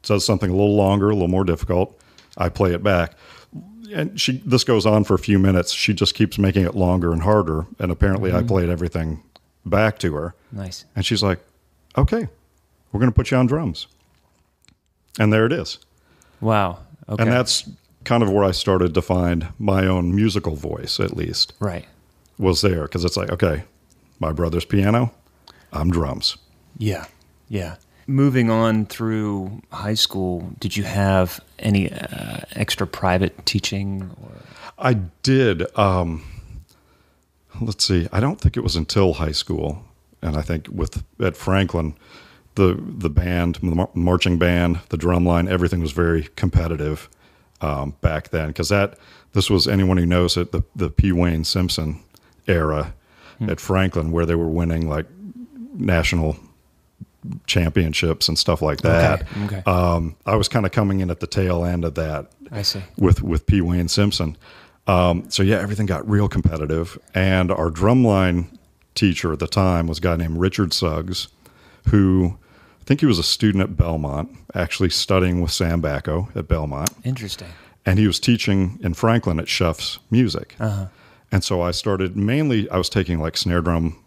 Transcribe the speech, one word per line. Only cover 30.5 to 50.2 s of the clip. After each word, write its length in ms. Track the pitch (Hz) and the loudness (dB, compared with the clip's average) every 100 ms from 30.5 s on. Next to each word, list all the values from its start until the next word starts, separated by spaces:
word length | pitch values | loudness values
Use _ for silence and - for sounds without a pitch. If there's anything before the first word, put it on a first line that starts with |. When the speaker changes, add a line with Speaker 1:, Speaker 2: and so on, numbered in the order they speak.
| - | -8
Speaker 2:
did 160 | 98 104 | -6 -6
you 60 | 101 | -4
have 560 | 101 98 95 90 - _ - | 0 2 4 2 -4 _ -4
any, 320 | 110 101 92 | 0 2 0
uh, 460 | - - - 52 - - - | -6 -12 -10 -10 -12 -12 -6
extra 320 | 104 - 98 | -4 -2 -4
private 580 | - 95 92 92 - - | -2 0 2 0 -2 -4
teaching? 640 | 104 - 101 98 95 92 - | -2 -4 -6 -6 -6 -10 -14
Or? 80 | - - - - - - | -20 -20 -20 -20 -20 -4
Speaker 1:
I 140 | 131 113 90 _ | 0 0 -2 _
did. 400 | 131 135 120 82 - - | 2 4 4 0 -2 2
Um, 460 | 101 92 85 80 - - - - - _ _ _ _ _ _ _ _ - | 2 2 0 -4 -10 -18 -16 -20 -20 _ _ _ _ _ _ _ _ -8
let's 240 | 110 98 | -6 -2
see. 240 | - 92 85 | 0 0 0
I 80 | 95 | -2
don't 180 | 131 208 | -2 0
think 160 | - 120 | 0 0
it 60 | |
was 140 | - 85 | -2 -2
until 380 | 76 104 95 78 | -2 2 2 2
high 180 | 78 | -4
school, 500 | 76 - 80 76 78 - _ _ _ | -4 -6 -4 -4 -8 -16 _ _ _
and 160 | 82 76 | -4 -4
I 40 | |
think 260 | 76 82 - | -4 -6 -6
with, 320 | 92 92 - - _ | -6 -6 -6 -12 _
at 160 | 92 - | -4 -2
Franklin, 600 | - 95 92 85 78 73 _ - - _ _ - | 0 2 2 -2 -4 -8 _ -20 -20 _ _ 2
the, 260 | 92 - | 2 2
the 280 | - - 82 | -6 -6 0
band, 460 | 73 90 87 87 82 | 0 0 0 0 0
the 140 | 90 82 | -2 0
mar-, 140 | - | -2
marching 440 | 87 87 90 92 85 | 0 2 2 2 2
band, 420 | 87 87 87 85 - | 2 2 2 -2 -4
the 100 | 85 | -4
drum 280 | 87 87 87 | 0 2 2
line, 240 | 85 90 | 2 2
everything 320 | 92 87 90 | 0 0 0
was 100 | 80 | -2
very 380 | 80 82 82 76 - | -2 0 0 -4 -4
competitive, 720 | 92 - 82 78 73 76 - _ _ _ _ _ | 0 0 0 -4 -4 -6 -12 _ _ _ _ _
um, 340 | 78 71 71 - | -6 -4 -6 -4
back 300 | 82 78 - | -2 -2 -4
then. 240 | 82 78 | -4 -4
'Cause 160 | 73 82 | -4 0
that, 280 | 101 101 - - - _ | 2 0 -4 -20 -20 _
this 160 | 104 - | -2 2
was, 180 | 98 - | 2 2
anyone 300 | 98 95 92 | 2 2 2
who 80 | 85 | 4
knows 320 | 90 | 4